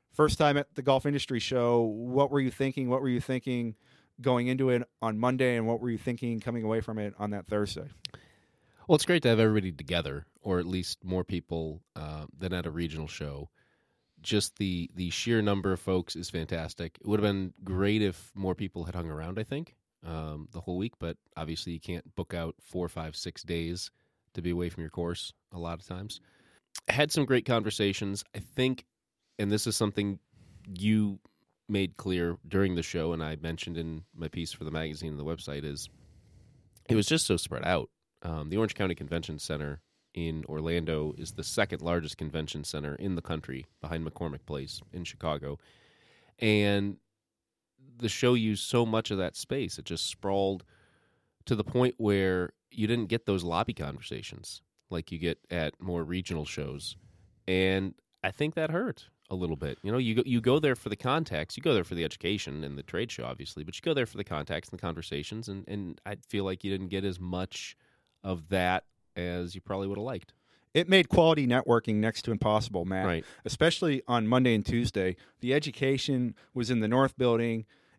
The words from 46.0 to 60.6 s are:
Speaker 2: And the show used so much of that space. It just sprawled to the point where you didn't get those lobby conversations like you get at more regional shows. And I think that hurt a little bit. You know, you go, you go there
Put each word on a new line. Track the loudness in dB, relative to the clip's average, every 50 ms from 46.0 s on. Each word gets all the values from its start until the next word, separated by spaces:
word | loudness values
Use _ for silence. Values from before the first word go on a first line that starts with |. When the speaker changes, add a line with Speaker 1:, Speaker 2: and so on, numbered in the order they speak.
| _ _ _ _ _ _ _ 0
Speaker 2:
And | 2 4 4 6 4 4 4 2 2 0 -4 -8 _ _ _ _ _ _ _ _ _ _ _ _ _ _ _ _ -20 -20 -10 -6
the | -4 -4
show | -2 2 4 4 4
used | 4 4 2 0 -2 -2
so | 0 2 2 2
much | 4 2 0 0 0
of | -2 -2
that | -2 -2 -4
space. | -8 -8 -6 -4 -4 -4 -4 -6 -10
It | -8
just | -6 -6 -4 -4
sprawled | -6 -6 -4 -2 0 0 2 2 2 0 -2 -6 _ _ _ _ _ _ _ _ _ _ _ _ _ _ _ _
to | 0 0
the | 0 0
point | 0 2 4 4 4 4 2
where | 2 4 6 6 6 4 4 2 0 -2 -6 _ _ _
you | -2 0 2
didn't | 2 2 2 2
get | 0 0 0 2
those | 2 0 2 2
lobby | 2 0 2 0 0 -2
conversations | -4 -6 -6 -6 -8 -10 -10 -10 -8 -8 -10 -14 -14 -14 -16 -16 -16 -18 _ _ _ _ _
like | -4 -4 -4 -4 -4
you | -2
get | 0 -2 -2 -2 _ _
at | -2 -2 -2 -2 -4 _
more | -6 -4 -2 -2 -2
regional | -2 -2 -4 -2 -2 -4 -4 -4
shows. | -6 -6 -6 -6 -6 -8 -8 -10 -12 -14 -14 -20 -20 -20 _ -20 _ _ _ _
And | 0 2 2 4 4 2 2 0 -4 -6 -12 _ _ _ _ -4
I | -4
think | -2 -2 -4 -2 -2
that | -2 -2 -2
hurt | -2 -2 -2 -4 -6 -8 -14 -20 _ _ _ _
a | -4
little | -4 -2 -2 -2
bit. | -4 -4 -6 -6 -6 -4
You | -2 -2
know, | 0
you | 0 2 2
go, | 2 2
you | 4 2 4
go | 6 6 6
there | 6